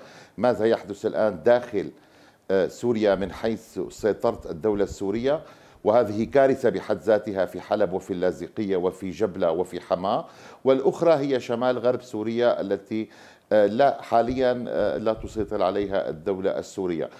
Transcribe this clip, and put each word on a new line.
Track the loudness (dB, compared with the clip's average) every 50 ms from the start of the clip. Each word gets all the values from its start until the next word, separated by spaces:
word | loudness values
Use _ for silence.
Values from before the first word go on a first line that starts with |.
| -8 -20 -20 -20 -20 -16 -6 0
ماذا | 2 2 2 4 2
يحدث | 2 2 2 -2 -8 -8 -4 -4
الآن | -2 0 0 0 0 0 0
داخل، | 4 4 4 4 2 -2 -4 -4 -4 -6 -10 -18 _ _ _ _ _ -20 _ _ _ 0
آه، | 2 2 2
سوريا | 0 -2 -4 -2 0 0 2 4 2 2
من | 2 0 -6
حيث | -6 -4 -4 -4 -4 -4 -8 -12 -8 -8 -8 -8
سيطرة | -6 -2 0 0 0 2 0 -2 -2 -2 -6 -10
الدولة | -8 -2 0 0 0 0 0
السورية، | -2 -4 -6 -4 -4 -4 -2 -2 -2 -2 -2 -4 -10 -20 -20 -20 -20 -12 -4 0
وهذه | 2 4 4 4 2 0 -4 -2
كارثة | 2 4 4 6 6 4 2 2 0
بحد | 0 0 -2 -4 -4 -2
ذاتها | 2 2 2 2 2 -2 -2 -2 -2
في | -2 -4 -8
حلب | -4 -2 0 2 2 0
وفي | 0 -4 -4 -4
اللاذقية | -4 0 0 0 0 -2 -8 -10 -6 -4 -2 0 0
وفي | 0 0 0 -2 -4 -8 -8
جبلة | -4 -2 -4 -2 -2 0 0 2
وفي | 2 0 -2 -4 -6 -8
حماة. | -4 -4 -4 -2 0 -2 -2 -2 -4 -8 -16 -20 -20 -20 -12 -2 2
والأخرى | 2 4 4 4 0 0 2 4 4 4
هي | 4 2 0 -2 -2
شمال | -2 -2 -2 0 0 0 0 2
غرب | 2 0 0 0
سوريا | -4 -8 -6 -6 -4 -2 0 2 2 2 2 2
التي، | 0 -2 -2 -4 -4 -6 -6 -6 -6 -8 -12 -20 -20 -20 -20 _ _ 2
آه، | 4 4 4
لا، | 4 4 4 4 2 2 0
حاليًا، | -4 0 2 2 2 2 0 0 0 0 0 -2 -4 -6
آه، | -2 -2 -2 -2 -2
لا | -2 -2 -2
تسيطر | -4 -4 -6 -10 -6 -6 -6 -4 -2 0
عليها | 0 0 0 0 -2 -2 -2 -2 -2 -4
الدولة | -6 -6 -4 -4 -4 -2 -2 -2 -2 -4
السورية. | -6 -8 -8 -6 -4 -4 -4 -4 -6 -8 -10 -16